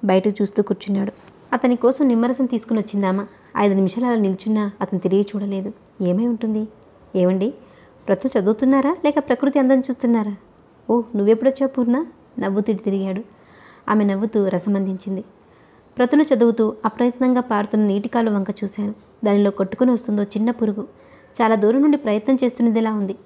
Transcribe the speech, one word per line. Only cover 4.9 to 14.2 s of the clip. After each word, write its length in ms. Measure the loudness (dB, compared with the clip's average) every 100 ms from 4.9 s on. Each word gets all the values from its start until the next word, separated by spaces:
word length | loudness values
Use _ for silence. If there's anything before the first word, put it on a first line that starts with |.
| -2
తిరిగి 220 | 0 0
చూడలేదు. 520 | 0 -2 -6 -6 -8 -12 -20 _
ఏమై 260 | -2 0 0
ఉంటుంది? 400 | -2 -2 -2 -4 -10 -20 -20 -6 0
"ఏమండి, 380 | 2 2 -2 -6 -18 -20 -20 -20 -4
ప్రతులు 320 | -2 0 0
చదువుతున్నారా 560 | 0 2 2 2 2 0 0
లేక 140 | -2
ప్రకృతి 400 | -2 0 0 2
అందం 200 | 4 2
చూస్తున్నారా?" 560 | 0 -4 0 0 0 -8 -16 _ _ _ -2
"ఓ, 120 | -2 0 -2
నువ్వెప్పుడొచ్చావు 540 | 2 4 2 0 -2
పూర్ణ?" 360 | 0 0 0 -2 -10 _ -6
నవ్వుతూ 340 | -2 -2 -2
ఇటు 100 | -2
తిరిగాడు. 380 | -2 -2 -2 -6 -10 -20 -20 -20 -20 -16 -2
ఆమె 140 | 0
నవ్వుతూ 440 | 2 0